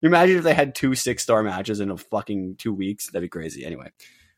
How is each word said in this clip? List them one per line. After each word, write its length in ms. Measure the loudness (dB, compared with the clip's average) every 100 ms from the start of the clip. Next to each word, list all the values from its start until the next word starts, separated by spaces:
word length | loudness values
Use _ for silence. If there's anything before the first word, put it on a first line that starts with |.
You 60 | 6
imagine 280 | 6 6 6
if 80 |
they 100 | 4
had 220 | 4 2 2
two 180 | 0
six-star 480 | 0 -2 -4 2 2
matches 360 | 2 -4 -4 -4
in 100 | -4
a 60 | -6
fucking 640 | -6 -6 -4 -6 -6 -8
two 160 | -6
weeks? 340 | -4 -4 -6 -8
That'd 140 | -8
be 80 | -8
crazy. 340 | -8 -12 -12
Anyway. 280 | -12 -12 -14 _ -20 _ _